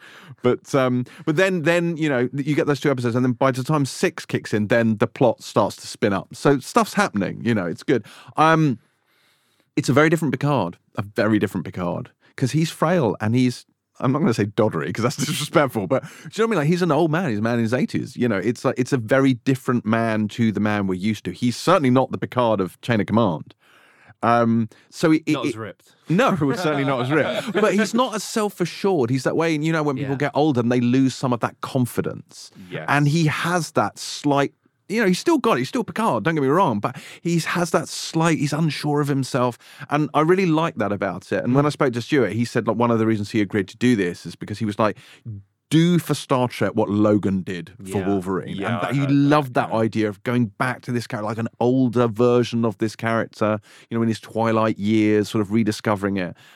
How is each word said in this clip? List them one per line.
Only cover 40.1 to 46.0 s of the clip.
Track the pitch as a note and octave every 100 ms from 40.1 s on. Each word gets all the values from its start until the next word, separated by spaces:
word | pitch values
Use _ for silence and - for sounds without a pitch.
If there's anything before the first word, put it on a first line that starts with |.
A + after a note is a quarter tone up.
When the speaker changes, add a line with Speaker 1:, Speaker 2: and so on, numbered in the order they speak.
Speaker 1:
I | C#3
really | D#3 F#3 F#3
like | D#3 E3 D#3
that | G2+
about | G2+ G2 F2+ -
it. | G2+
And | -
when | C3
I | D3
spoke | C#3+ D3
to | A#2+
Stuart, | A#2 D3+ G#2+
he | G#2
said, | A#2+ B2 A2+
like, | G#2+
one | A#2+
of | A2+
the | A2
reasons | G#2+ G#2
he | A2+
agreed | G2+ G#2+ F#2+
to | -
do | B2 A#2
this | F2+ F2 E2
is |
because | - - G#2+
he | A2
was | G#2
like, | A2 F#2+ - - - G2+ - _ -
"Do | D#3 E3 F3